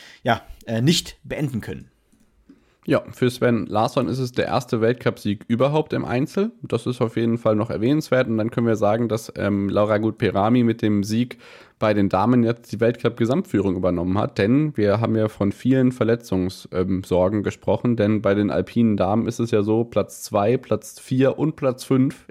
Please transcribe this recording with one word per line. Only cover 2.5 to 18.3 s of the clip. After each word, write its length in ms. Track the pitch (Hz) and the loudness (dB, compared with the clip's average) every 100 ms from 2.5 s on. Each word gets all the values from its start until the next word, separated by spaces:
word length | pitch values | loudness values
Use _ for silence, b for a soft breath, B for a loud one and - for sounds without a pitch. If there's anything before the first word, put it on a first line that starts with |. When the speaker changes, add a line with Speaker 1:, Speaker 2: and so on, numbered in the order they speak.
| b b b - | b b b -2
Speaker 2:
Ja, 180 | 143 - | -2 -2
für 180 | - 123 | -2 -2
Sven 360 | - 123 117 - | 2 0 0 0
Larsson 420 | 104 120 - 82 | -2 0 -2 -2
ist 120 | 127 | -4
es 120 | 127 | -4
der 140 | - - | -2 -2
erste 340 | 107 - 117 | -2 -2 0
Weltcupsieg 640 | 110 123 123 - 107 101 - | 0 0 -2 -4 -6 -6 -4
überhaupt 420 | 117 135 151 156 | 0 2 0 -2
im 140 | 127 131 | -4 -2
Einzel. 480 | 120 147 - 214 - | -2 -2 -2 -4 -4
Das 240 | 135 117 - | -6 -4 -4
ist 160 | 123 | -4
auf 160 | 113 - | -2 0
jeden 200 | 117 117 | -2 0
Fall 200 | 113 107 | 0 0
noch 120 | 104 | -2
erwähnenswert. 600 | 90 117 151 - 127 127 | -2 0 0 0 0 0
Und 80 | 113 | -2
dann 120 | 107 | -2
können 180 | - 117 | 0 0
wir 100 | 107 | 2
sagen, 320 | 101 113 117 | 2 0 0
dass, 240 | 107 - - | -4 -6 -4
ähm, 320 | 101 101 98 | -2 0 0
Laura 300 | 95 104 104 | 0 2 2
Gutberami 680 | 110 110 107 98 104 123 | 0 0 -2 2 2 2
mit 180 | 117 113 | 2 0
dem 220 | 107 104 | 0 0
Sieg 340 | 101 110 123 - B B B _ | 0 -2 -4 -8 B B B _
bei 140 | 110 | 0
den 160 | 104 101 | 2 2
Damen 340 | 92 110 123 | 2 2 4
jetzt 280 | 113 120 - | 2 -2 -8
die 80 | 104 | 0
Weltcup-Gesamtführung 960 | 113 120 120 117 113 147 - 107 98 90 | 0 0 -4 0 0 0 0 0 0 0
übernommen 420 | 92 87 90 95 | 0 0 0 0
hat. 220 | 120 - | -2 0
Denn 360 | 101 135 156 131 | 2 2 0 0
wir 220 | 104 104 | 2 2
haben 160 | 113 110 | 0 0
ja 120 | 110 | -2
von 240 | - 101 | 0 -2
vielen 400 | - 123 131 127 | 0 0 4 2
Verletzungs-, 800 | 123 110 120 - 92 92 - - | 2 0 0 0 -2 -2 -6 -8
ähm, 320 | 90 92 92 | -4 -2 -2
Sorgen 400 | - 90 92 107 | 0 2 2 0
gesprochen. 540 | 98 - - 104 123 113 | -4 -4 -2 0 0 0
Denn 240 | 104 107 | 2 2
bei 120 | 104 | 2